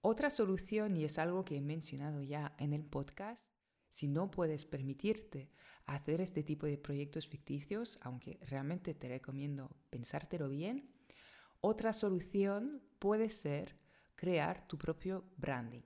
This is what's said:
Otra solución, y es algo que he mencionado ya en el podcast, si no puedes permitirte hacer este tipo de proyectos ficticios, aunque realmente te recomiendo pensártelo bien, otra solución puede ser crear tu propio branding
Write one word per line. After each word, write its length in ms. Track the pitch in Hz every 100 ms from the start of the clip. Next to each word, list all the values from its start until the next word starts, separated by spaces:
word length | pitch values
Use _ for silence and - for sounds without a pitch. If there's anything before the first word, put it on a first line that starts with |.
Otra 280 | 202 226 285
solución, 680 | 269 202 185 185 214 214 175
y 80 | 151
es 120 | 151
algo 280 | 165 185 185
que 100 | 143
he 60 |
mencionado 600 | 143 160 151 135 143 147
ya 340 | 139 147 147 -
en 140 | 143
el 100 | 147
podcast, 640 | 151 143 139 - 202 240 - _ _ _ _
si 200 | - 147
no 200 | 143 190
puedes 360 | - 165 151 -
permitirte 840 | 139 135 135 202 214 - 139 131 - - - -
hacer 340 | 143 143 160
este 240 | 185 165
tipo 240 | 151 151 151
de 100 | 143
proyectos 480 | 147 143 143 156 -
ficticios, 720 | - - 143 143 208 233 -
aunque 360 | 131 127 - - 120
realmente 440 | 135 139 180 180
te 140 | - 127
recomiendo 720 | 127 - 135 147 139 131 - _
pensártelo 600 | 123 - 147 - 170 139
bien, 420 | 139 180 269 - _ _ - - - - _
otra 320 | 202 214 220
solución 920 | 220 196 185 180 196 196 202 262 294 - _
puede 300 | 196 214 220
ser 500 | - 147 143 - - _ - _ -
crear 520 | 175 170 156 185 -
tu 100 | 147
propio 480 | - 165 185 190 185 -
branding 440 | 135 131 117 120